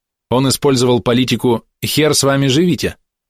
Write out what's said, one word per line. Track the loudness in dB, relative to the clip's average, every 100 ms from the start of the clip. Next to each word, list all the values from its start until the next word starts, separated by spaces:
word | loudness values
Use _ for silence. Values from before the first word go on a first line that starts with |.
| _ _ _
Он | -2 0
использовал | 0 0 0 2 0
политику | 0 0 0 -2 0 -2 -6 _
«хер | -6 -2 0 0
с |
вами | 0 0 0
живите», | 2 0 -2 -4 -10 _ _